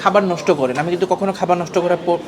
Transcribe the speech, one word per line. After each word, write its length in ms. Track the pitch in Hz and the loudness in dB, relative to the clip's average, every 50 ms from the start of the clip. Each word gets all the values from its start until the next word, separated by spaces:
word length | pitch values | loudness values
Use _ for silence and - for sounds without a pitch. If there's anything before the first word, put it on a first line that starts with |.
| - | 0
খাবার 220 | 196 185 208 196 | 2 4 4 2
নষ্ট 260 | 185 175 160 - - | 2 0 -2 0 0
করেন, 280 | 175 143 131 127 123 135 | 0 2 2 0 0 0
আমি 120 | 151 175 | -2 -2
কিন্তু 160 | 175 175 190 | -2 -2 0
কখনো 260 | 185 180 190 196 196 180 | 0 -2 0 -2 -2 -2
খাবার 260 | - 190 170 180 175 | -2 0 0 0 0
নষ্ট 200 | 170 160 - 185 | 0 -2 -2 0
করার 180 | 175 175 180 165 170 | 0 0 0 0 0
প-, 120 | 175 170 170 - | -2 -2 -2 -4